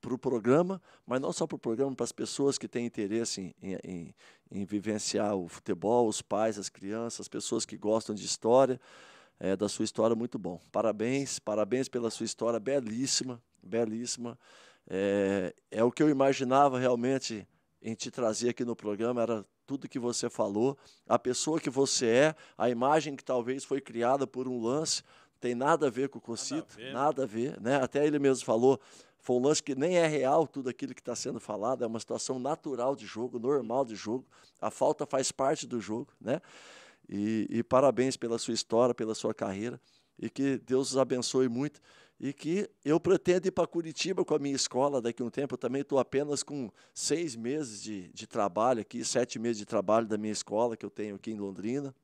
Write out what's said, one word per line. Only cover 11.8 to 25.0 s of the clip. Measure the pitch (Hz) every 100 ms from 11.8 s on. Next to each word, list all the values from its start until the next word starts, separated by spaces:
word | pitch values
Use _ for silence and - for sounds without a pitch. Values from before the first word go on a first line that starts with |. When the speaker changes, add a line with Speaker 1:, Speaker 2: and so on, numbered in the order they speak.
| 131
Speaker 1:
pela | 123 113
sua | - 110
história, | - 117 117
belíssima, | 104 139 117 113 131 - 131 120 _ _
belíssima. | 92 113 117 110 120 - 120 117 _ - - _ -
É, | 95 98 101 98 98 90 - _
é | 107
o | 120
que | -
eu | 156
imaginava | 135 135 131 131 135 143 127
realmente | 127 120 123 135 - 110 - _ _ _
em | 113
te | 113 -
trazer | 123 117 107 120
aqui | 117
no | 120 113
programa, | 104 101 113 123
era | 113 110 95 _ _
tudo | 135 131
que | 135
você | 120 117 120
falou, | - 104 101 127 143 - _ _
a | 110
pessoa | 123 127 - 156
que | 143
você | 127 139 - 120
é, | 117 151 156 - -
a | 117
imagem | 120 127 151 147 135
que |
talvez | - 127 117 135
foi | - 139
criada | 135 113 117 139 131
por | 123 127
um | 123
lance, | 113 139 156 -